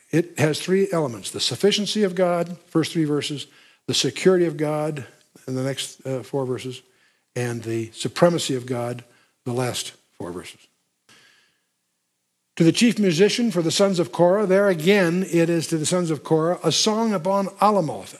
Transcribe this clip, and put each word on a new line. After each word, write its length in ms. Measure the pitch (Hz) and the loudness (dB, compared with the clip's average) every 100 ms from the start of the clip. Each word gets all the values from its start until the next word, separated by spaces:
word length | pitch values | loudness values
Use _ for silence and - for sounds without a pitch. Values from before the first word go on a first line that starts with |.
| _ | _
it 280 | 156 170 - | -2 -2 -2
has 220 | 151 147 | 0 0
three 280 | - 190 196 | 0 0 2
elements. 380 | 170 143 107 - | 0 -2 -6 -10
The 100 | - | -6
sufficiency 640 | - 123 202 208 196 214 | -6 0 2 2 -2 0
of 120 | 196 | 0
God, 420 | 175 175 175 170 180 _ | 2 0 0 -2 -8 _
first 240 | 160 151 | -2 0
three 120 | 170 | 0
verses, 420 | 151 147 131 143 - _ _ _ - | 0 0 -2 -8 -10 _ _ _ -4
the 80 | |
security 520 | 120 139 - 185 185 170 | -2 -2 2 4 4 2
of 100 | 147 | -2
God 500 | 151 151 151 147 117 _ _ _ - | -4 -2 -4 -6 -12 _ _ _ -8
in 80 | |
the 80 | 131 | -4
next, 420 | 131 135 - - 131 | -4 -6 -10 -10 -8
uh, 160 | 131 | -8
four 240 | 110 139 127 | -6 -6 -4
verses, 340 | 120 127 123 _ _ _ _ _ 123 | -6 -8 -14 _ _ _ _ _ -6
and 260 | 120 117 | -6 -6
the 280 | 110 113 110 | -4 -6 -6
supremacy 600 | - 131 - 175 165 - | -8 -8 2 4 4 -2
of 120 | 131 120 | -6 -4
God, 380 | 123 120 123 - _ _ _ | -6 -6 -8 -14 _ _ _
the 80 | 127 | -6
last 400 | 123 123 101 - - _ _ | -4 -2 -4 -10 -14 _ _
four 160 | 87 | -12
verses. 260 | 87 82 - _ _ _ _ _ - _ _ _ _ _ _ _ _ _ _ _ _ _ - | -10 -14 -20 _ _ _ _ _ -20 _ _ _ _ _ _ _ _ _ _ _ _ _ 2
To 80 | |
the 80 | 165 | 2
chief 280 | 156 233 208 | 4 2 4
musician 500 | 196 156 202 202 233 | 0 4 2 2 0
for 120 | 175 | 0
the 100 | 160 | -2
sons 260 | - 202 175 | 2 2 2
of 140 | 165 | -2
Korah, 340 | - 175 202 202 | 2 2 4 2
there 220 | 190 202 | 4 4
again 580 | 170 160 208 175 180 190 | 2 4 4 4 0 0
it 200 | 165 165 | 2 2
is 160 | 170 - | 0 -2
to 100 | 165 | -2
the 80 | |
sons 260 | 147 180 170 | 0 0 0
of 120 | 147 | -4
Korah, 380 | - 160 160 180 | 0 2 2 0
a 80 | 165 | 0
song 420 | - 220 214 226 | 2 0 2 0
upon 360 | 196 175 196 196 - | 0 0 0 -2 2
Alamoth. 560 | 202 208 156 110 - - | 4 4 0 -6 -12 -2